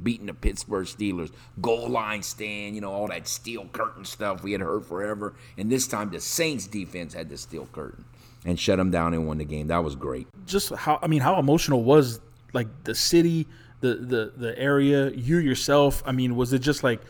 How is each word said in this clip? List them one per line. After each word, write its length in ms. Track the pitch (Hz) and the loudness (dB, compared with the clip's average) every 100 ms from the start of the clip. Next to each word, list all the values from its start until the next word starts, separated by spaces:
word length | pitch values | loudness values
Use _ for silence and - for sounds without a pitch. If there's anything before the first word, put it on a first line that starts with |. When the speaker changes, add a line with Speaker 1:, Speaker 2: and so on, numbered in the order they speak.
Speaker 1:
beating 240 | 101 117 98 | -6 -6 -8
the 80 | |
Pittsburgh 520 | - 107 95 - 101 90 | -4 -2 -2 -4 -4 -4
Steelers, 440 | - 104 90 78 - - - | -4 -4 -2 -6 -12 -18 -4
goal 280 | 117 117 117 | 0 0 0
line 340 | 120 107 104 | -4 -4 -6
stand, 520 | - - 107 104 104 | -8 -8 -10 -8 -10
you 60 | 104 | -8
know, 100 | 98 | -6
all 160 | 98 104 | -4 -4
that 180 | 85 82 | -6 -8
steel 380 | - 110 113 98 | -10 -8 -12 -10
curtain 320 | - 110 - | -6 -6 -6
stuff 380 | 190 - 104 92 | -14 -6 -4 -4
we 80 | 98 | -4
had 80 | 98 | -2
heard 240 | 85 104 | -2 -2
forever. 500 | 85 87 104 104 104 - - - | -4 -6 -4 -4 -8 -10 -18 -6
And 140 | 107 | -2
this 160 | 131 127 | 0 0
time 240 | 107 104 | -2 -4
the 100 | 85 | -8
Saints 460 | - - 160 131 95 | -6 -2 -2 -2 -6
defense 480 | 107 87 90 80 | -8 -8 -10 -10
had 140 | 85 80 | -10 -12
the 60 | 71 | -12
steel 320 | - 80 64 | -12 -12 -12
curtain 320 | - 71 - - - - - | -12 -12 -14 -20 -20 -20 -8
and 140 | 87 85 | -4 0
shut 200 | - 92 | 2 4
'em 100 | 92 | 4
down 240 | 87 85 | 4 2
and 120 | 82 78 | 0 -2
won 120 | 76 | -4
the 60 | |
game. 240 | 76 76 76 | -4 -4 0
That 140 | 85 | 0
was 100 | 80 | 0
great. 320 | 67 71 64 64 - - | -4 -6 -6 -10 -16 -4
Speaker 2:
Just 240 | 196 - | -2 -2
how, 240 | 233 156 151 | -2 0 0
I 60 | 156 | 2
mean, 140 | 151 | 2
how 180 | 131 185 | 4 4
emotional 460 | 139 156 - 131 | 4 4 4 2
was, 360 | 117 151 127 113 - - - | 8 8 6 -2 -16 -20 -6
like, 160 | 123 113 - | -4 -4 -6
the 100 | - | -6
city, 520 | 117 - 170 170 165 151 - - - | -2 4 6 6 2 -2 -10 -20 -4
the, 140 | 127 | -2
the, 380 | 113 123 120 107 127 | -2 -2 -2 -2 -6
the 220 | 117 117 | -6 -2
area, 520 | 139 143 139 143 135 | 2 4 6 4 2
you 280 | 135 123 170 | -2 2 2
yourself? 640 | 147 127 - 143 143 - 135 | 2 0 4 6 6 2 0
I 60 | |
mean, 220 | 127 127 120 | 0 2 2
was 160 | 123 | 2
it 60 | 131 | 2
just 240 | 135 139 | 2 2
like 180 | 131 113 | 2 0